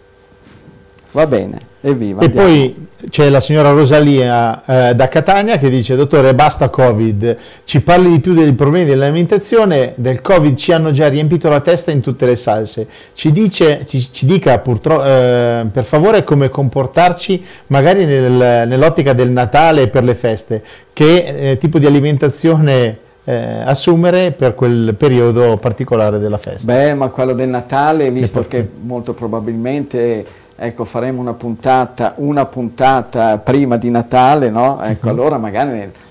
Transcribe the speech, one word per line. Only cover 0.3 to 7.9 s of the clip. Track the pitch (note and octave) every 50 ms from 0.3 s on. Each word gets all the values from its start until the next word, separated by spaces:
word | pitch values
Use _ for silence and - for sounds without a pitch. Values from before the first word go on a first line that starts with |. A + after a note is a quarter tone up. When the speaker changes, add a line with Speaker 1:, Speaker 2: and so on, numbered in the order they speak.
| _ _ _ - - - - - - - _ _ _ _ _ _
Speaker 1:
Va | - C#3 D#3+ D3+
bene, | B2+ G2+ F#2+ G2 - - A2+ - _ -
evviva, | - C#3 C#3+ A#2+ A2 G2+ F#2+ G2
Speaker 2:
E | -
Speaker 1:
andiamo. | C#3 A2+ F#3 G3 F3+
Speaker 2:
poi | D#3+ D3 C3+ B2 - - - - - - - -
c'è | - - D3 C#3+
la | C#3 C3
signora | - - D3+ D#3 D3 C#3+
Rosalia, | C#3+ D3+ D3 B2+ D3 D3+ D3+ D3 C#3+ C3 B2+ B2 A#2+ A#2+ A#2+ A2+ A2+ - - - C3 B2+ B2 B2
eh, | B2
da | A#2 C3
Catania | B2+ - E3 - - G3 G3+ G#3 A3 A#3 D3
che | C3+ C3+
dice: | B2+ C3 A2 C3+ C3
"Dottore, | C3 D3 C#3 E3+ C#3+ C3 C3 B2+
basta | B2 D3+ D3 - - C#3+ B2
covid, | - - C3 B2 A2 G#2 A2+ A2+ G#2+ G2+ A2+ A#2 A2 - - - - -
ci | - - - C#3
parli | - E3